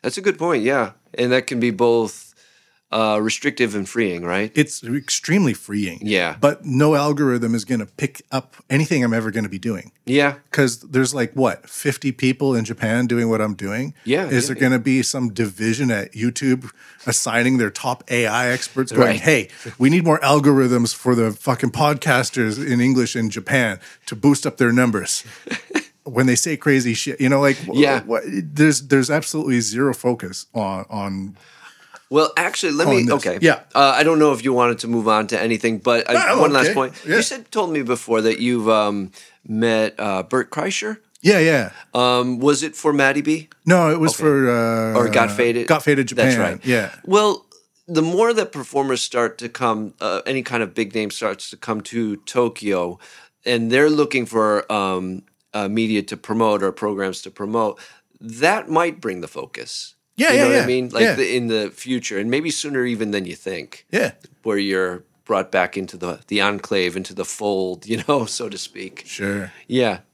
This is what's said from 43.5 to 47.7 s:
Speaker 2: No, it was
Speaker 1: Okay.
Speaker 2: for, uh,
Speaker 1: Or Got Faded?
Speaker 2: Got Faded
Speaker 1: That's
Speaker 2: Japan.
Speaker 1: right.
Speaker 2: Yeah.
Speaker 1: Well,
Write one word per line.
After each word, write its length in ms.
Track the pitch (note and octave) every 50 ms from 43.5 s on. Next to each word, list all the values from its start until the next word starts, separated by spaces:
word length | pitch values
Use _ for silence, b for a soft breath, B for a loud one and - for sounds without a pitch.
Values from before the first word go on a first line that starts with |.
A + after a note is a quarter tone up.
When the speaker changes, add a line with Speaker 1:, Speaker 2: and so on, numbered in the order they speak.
| - _ _
Speaker 2:
No, 240 | E3 F3+ F3+ E3 D#3
it 80 | D#3 E3+
was 140 | D#3 D#3 -
Speaker 1:
Okay. 100 | - D#3+
Speaker 2:
for, 260 | D#3 C#3+ C#3 C3 B2
uh, 440 | A#2+ A#2 A#2 A#2 A#2 A2+ A2+ A2+ A2+
Speaker 1:
Or 120 | A#2+ A#2+ A2+
Got 200 | A2+ A#2+ A2+ G#2
Faded? 360 | G#2 A#2 B2 A#2+ A#2 B2 A#2
Speaker 2:
Got 160 | - D#3+ D3+ -
Faded 240 | D3+ D3 C3+ C3
Speaker 1:
That's 280 | A#2 - B2 A#2 C3 B2+
Speaker 2:
Japan. 160 | A#2 G#2 F2 -
Speaker 1:
right. 80 | - -
Speaker 2:
Yeah. 260 | C3 B2 A2+ G2+ - - - -
Speaker 1:
Well, 420 | - F#3 G#3 G#3+ G#3 - - _ _ - _ _ _